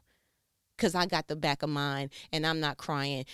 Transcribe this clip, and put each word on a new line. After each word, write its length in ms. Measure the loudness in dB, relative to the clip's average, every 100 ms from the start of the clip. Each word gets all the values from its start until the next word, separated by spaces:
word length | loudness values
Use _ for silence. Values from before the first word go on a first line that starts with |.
| -16 _ _ _ _ _ _ 0
'Cause 160 | 2
I 100 | 4 2
got 220 | 0 -2
the 80 | 0
back 260 | 2 2
of 60 | 0
mine, 400 | 0 0 0 -4 -8 -6
and 140 | 0 2
I'm 140 | 2
not 180 | 0 -2
crying. 480 | -2 -2 0 -2 -6